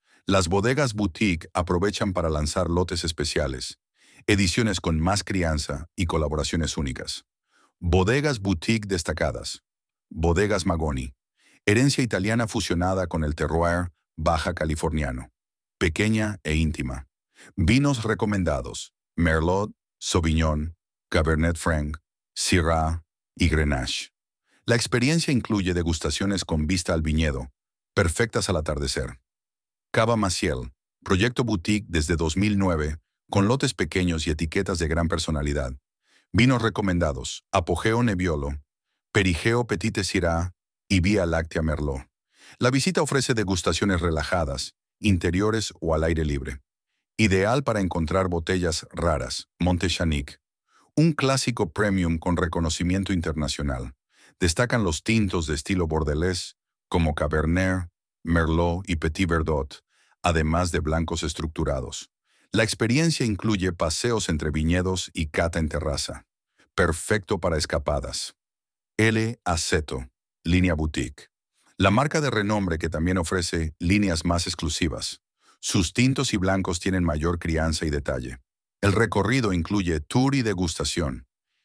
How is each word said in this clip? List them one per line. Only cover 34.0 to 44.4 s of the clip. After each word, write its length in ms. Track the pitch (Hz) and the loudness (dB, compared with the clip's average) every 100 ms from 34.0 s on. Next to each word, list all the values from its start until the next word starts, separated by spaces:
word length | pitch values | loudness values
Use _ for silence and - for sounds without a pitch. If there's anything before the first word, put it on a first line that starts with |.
| 87 80 80 | 0 0 0
y 60 | |
etiquetas 480 | 76 80 98 98 90 | -2 -2 -2 -2 0
de 80 | 80 | 0
gran 200 | 80 82 | 0 0
personalidad. 680 | 80 - 76 71 71 64 65 _ _ _ _ _ | -2 -2 -2 -2 -2 -4 -8 _ _ _ _ _
Vinos 320 | 92 127 123 | 2 4 4
recomendados, 840 | 110 104 101 87 80 64 62 - _ | 2 0 0 2 0 -2 -8 -12 _
Apogeo 500 | 98 87 85 110 113 | -2 0 0 2 2
Nebbiolo, 580 | 120 92 90 76 71 71 - _ _ _ _ | 2 0 0 -2 -4 -8 -14 _ _ _ _
Perigeo 560 | 107 92 85 113 120 113 | 2 2 2 2 2 0
Petite 360 | 104 110 107 | -2 -2 -2
Syrah 500 | 92 95 85 82 90 - _ _ - | -2 0 0 0 -4 -8 _ _ 0
y 120 | 95 | 2
Vía 260 | 87 104 85 | 4 2 2
Láctea 360 | 82 82 87 | 0 -2 -2
Merlot. 440 | 78 73 73 67 - _ _ _ - - | -2 -2 -2 -4 -10 _ _ _ -18 -2
La 100 | 123 | 0
visita 320 | 135 185 180 | 2 2 0
ofrece 320 | 151 143 127 | 0 0 0
degustaciones 680 | 113 92 92 - 85 101 90 | 0 0 0 0 0 0 2
relajadas, 720 | 85 78 78 90 | 0 0 -2 -2